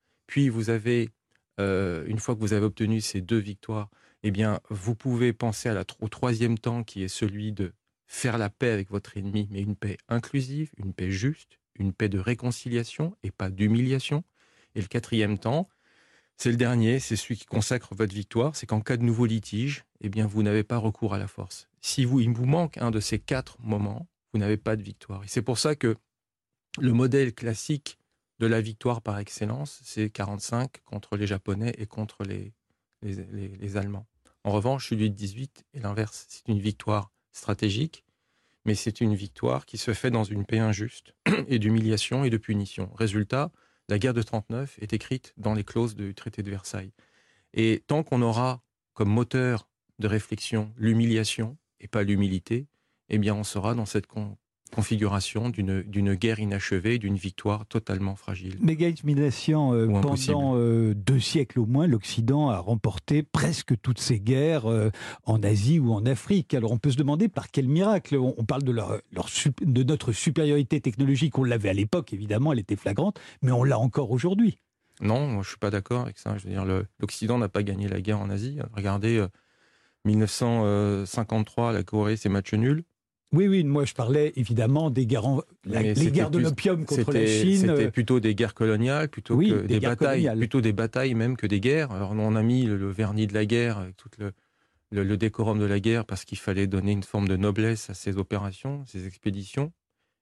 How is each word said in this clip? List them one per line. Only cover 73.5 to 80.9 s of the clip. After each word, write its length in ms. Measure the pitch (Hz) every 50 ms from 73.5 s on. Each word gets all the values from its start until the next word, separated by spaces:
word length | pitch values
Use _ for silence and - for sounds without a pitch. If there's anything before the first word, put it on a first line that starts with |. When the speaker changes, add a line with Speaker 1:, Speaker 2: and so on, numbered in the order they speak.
Speaker 2:
on 120 | 123 120 123
l'a 160 | 139 139 107
encore 320 | 120 127 - 147 139 98
aujourd'hui. 480 | 120 127 117 175 196 202 233 202 - - _ _ _ _ _ _ _ -
Speaker 1:
Non, 240 | - 104 110 131 147
moi, 160 | 143 117 98
je 80 | 98 -
suis 80 | -
pas 140 | - - 101
d'accord 300 | 104 101 95 - 120 123
avec 180 | 123 - - -
ça. 180 | - 107 104
Je 60 | 104 101
veux 80 | 98
dire, 140 | 95 95 95
le, 200 | 95 95 95 101 - - -
l'Occident 400 | - 104 - - 113 110 120 123
n'a 100 | 113 98
pas 140 | - 101 104
gagné 240 | 101 98 95 101
la 140 | 104 98 95
guerre 180 | 92 104 107 104
en 100 | 101 98
Asie. 300 | 98 98 107 131 143 147 - - 113
Regardez, 440 | 104 98 101 98 101 101 113 117
euh, 120 | 110 101 92 - _ _ _ _ _ _ _ _ _ _ _ _ _ -
mille 140 | 107 107 107
neuf 100 | 110 101
cent 340 | - - 127 117 117 117 110 101 101 101 104 101